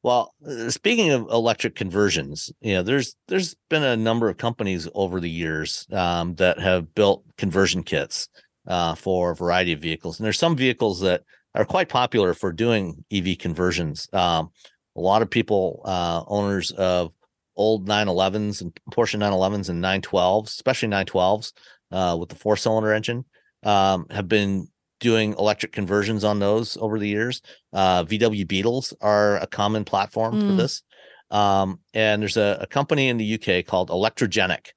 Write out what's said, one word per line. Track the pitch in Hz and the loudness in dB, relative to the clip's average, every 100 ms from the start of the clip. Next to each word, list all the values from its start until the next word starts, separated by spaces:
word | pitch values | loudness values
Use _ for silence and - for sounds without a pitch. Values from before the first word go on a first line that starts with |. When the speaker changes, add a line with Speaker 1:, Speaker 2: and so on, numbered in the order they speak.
Speaker 1:
well, | 120 123 110 _ 147 | 2 0 0 _ -12
uh, | 123 117 | -8 -6
speaking | - 208 233 180 | -2 0 2 4
of | 131 110 | 2 2
electric | 117 113 110 110 | 2 2 0 -2
conversions, | - 95 92 101 80 69 73 - - | -4 -2 2 2 2 -4 -10 -12 -8
you | 110 | -2
know, | 95 | 0
there's, | 92 135 123 - - | 2 0 -2 -10 -4
there's | 190 175 - _ | -4 -4 -10 _
been | 156 | 0
a | 139 117 | 0 2
number | 110 113 113 | 0 2 0
of | - | 0
companies | 117 113 101 90 80 | -4 -2 -4 -4 -6
over | 104 95 90 | -4 -2 -2
the | 85 | -6
years, | 82 80 78 76 - - | -4 -4 -4 -6 -8 -6
um, | 98 87 85 87 85 | 0 0 0 -2 2
that | 90 82 | 2 4
have | 92 92 78 | 2 0 0
built | - 104 123 _ - | 2 4 4 _ -6
conversion | 98 87 92 87 | -2 2 2 0
kits, | - 76 69 - - _ _ _ - | -2 -4 -4 -8 -10 _ _ _ -4
uh, | 90 85 | -2 -2
for | - 98 92 87 | -2 -2 0 0
a | 82 | -2
variety | 87 87 90 | 0 2 2
of | 76 | -2
vehicles. | 82 78 85 80 | -4 -8 -10 -6
And | |
there's | 110 - | -4 0
some | 165 151 | 0 2
vehicles | 127 120 110 90 | 0 2 0 0
that | 95 87 _ _ _ | 0 0 _ _ _
are | - | -2
quite | 107 185 185 | 0 0 0
popular | 127 123 117 92 | 0 0 2 2
for | - 98 | 0 -4
doing | 82 117 113 92 73 - | 0 0 2 -2 -10 -6
E | 101 | -4
V | 90 87 | -2 -4
conversions. | 87 82 90 85 82 73 - | -4 0 0 0 -4 -6 -4
Um, | 98 90 82 82 _ - _ _ - | 0 2 0 -2 _ -20 _ _ -4
a | |
lot | 90 107 | 2 2
of | 110 | 2
people, | 117 110 104 92 - | 0 2 0 0 -4
uh, | - 90 85 85 - | -6 -2 -2 -2 -2
owners | 101 101 98 85 | -2 0 -2 -4
of | 92 92 90 85 _ _ _ _ - | -2 0 0 -2 _ _ _ _ 0
old | 107 110 95 | 2 2 0
nine | 104 104 | 0 2
elevens | 90 95 104 104 101 | 2 0 0 -4 -6
and | 87 - - | -10 -14 -6
Porsche | - 113 107 | -2 -2 0
nine | 104 | 0
elevens | 95 95 104 95 | 2 0 0 -4
and | 85 | -2
nine | 92 95 | -2 -2
twelves, | - 95 90 104 110 | 0 0 2 2 -2
especially | - - 127 113 | -4 -2 -2 -2
nine | 101 92 | -2 -2
twelves, | 95 92 107 - _ - - _ | 0 2 0 -4 _ -20 -20 _
uh, | 92 90 85 | -2 -2 -2
with | 87 | -6
the | - | -6
four-cylinder | 107 104 117 110 107 | 0 0 2 0 2
engine, | 107 107 120 131 _ _ _ | 0 -2 -6 -10 _ _ _
um, | 107 101 95 95 - | 2 4 4 2 -2
have | 101 92 | -8 0
been | 107 101 98 85 _ _ _ | 0 2 -2 -6 _ _ _
doing | 117 113 107 104 | 0 2 0 0
electric | 104 104 - | 0 0 -4
conversions | - 95 101 101 110 | -6 0 0 0 0
on | 107 104 | 0 2
those | 98 107 113 - | 2 0 -2 -6
over | 110 110 | -4 -4
the | 104 | -2
years. | 104 117 127 - - _ | -2 -2 -6 -12 -20 _
Uh, | 98 95 90 | 0 2 2
V | 80 107 | 0 0
W | 113 107 | 0 0
Beetles | 87 95 107 127 - - | -2 0 0 -2 -6 -4
are | 104 104 104 101 | 2 4 4 2
a | - | -4
common | - 104 107 | -2 0 0
platform | 104 98 101 - 113 214 | -2 -2 -2 -4 -2 0
for | 202 | 0
Speaker 2:
Mm. | 190 | 0
Speaker 1:
this. | 170 - _ _ - - _ | -2 -6 _ _ -20 -20 _
Um, | 104 101 98 95 90 _ | 2 4 4 0 -4 _
and | 113 107 107 | 0 2 2
there's | 104 113 | 0 2
a, | 101 98 | 0 0
a | 98 | -2
company | 139 147 151 131 | -2 0 2 2
in | 120 | 0
the | |
U | 107 110 | -2 -2
K | - 90 | 0 0
called | - 92 90 | 0 -2 0
Electrogenic | 87 110 - 113 101 92 82 - | 0 -2 0 -2 0 0 -2 -8